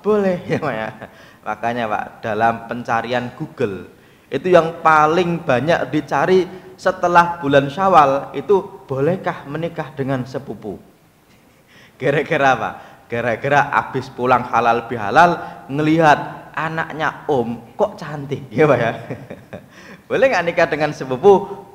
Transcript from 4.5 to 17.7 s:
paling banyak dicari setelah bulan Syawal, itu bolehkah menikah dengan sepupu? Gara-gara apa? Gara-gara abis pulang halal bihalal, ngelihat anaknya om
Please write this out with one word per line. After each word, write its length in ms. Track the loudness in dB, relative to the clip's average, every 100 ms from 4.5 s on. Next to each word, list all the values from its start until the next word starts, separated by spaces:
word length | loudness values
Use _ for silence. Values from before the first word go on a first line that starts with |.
| 4 4 0
paling 640 | 4 6 6 2 0 -2 0
banyak 480 | 0 2 0 0
dicari 560 | -4 -2 -2 2 2 2 -8 -20
setelah 640 | -4 -4 0 2 4 4 0
bulan 320 | 2 2 2
Syawal, 640 | 0 4 6 6 2 -4
itu 480 | -10 0 0 0 -16 -10
bolehkah 560 | -2 -2 -2 -4 -8 -8
menikah 480 | -8 -8 -8 -12
dengan 320 | -6 -4 -4 -4
sepupu? 560 | -10 -12 -12 -10 -12 -16 _ _ _ _ _ _ _ _ -20 -20 _
Gara-gara 560 | -2 0 0 0 2 2
apa? 140 | -2 -8 -18 -20 _
Gara-gara 640 | -4 -2 -2 2 2 2 0
abis 320 | -2 -6 -8
pulang 320 | -6 2 2 2
halal 400 | 0 2 0 -2
bihalal, 480 | -6 0 4 4 4 -8 -16 -8
ngelihat 800 | -2 0 4 4 4 0 -14 -12 -8
anaknya 720 | -6 -6 -8 -4 -6 -6 -2
om 320 | -2 -2 -6 -12